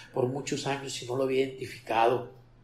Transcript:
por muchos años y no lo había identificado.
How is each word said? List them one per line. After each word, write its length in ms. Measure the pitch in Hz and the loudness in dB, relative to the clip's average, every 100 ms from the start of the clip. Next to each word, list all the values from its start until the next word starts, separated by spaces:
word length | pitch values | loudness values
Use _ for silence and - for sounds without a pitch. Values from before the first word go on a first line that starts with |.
| - | -8
por 140 | 131 127 | 0 0
muchos 400 | 139 139 139 139 | 0 -4 -4 -2
años 360 | 139 135 - | -4 -4 -8
y 40 | 120 | -4
no 100 | 127 | 0
lo 60 | |
había 240 | 135 131 135 | 2 2 2
identificado. 840 | 131 123 - - 113 117 127 - - - - | 0 -12 -10 -2 4 4 4 -2 -14 -20 -20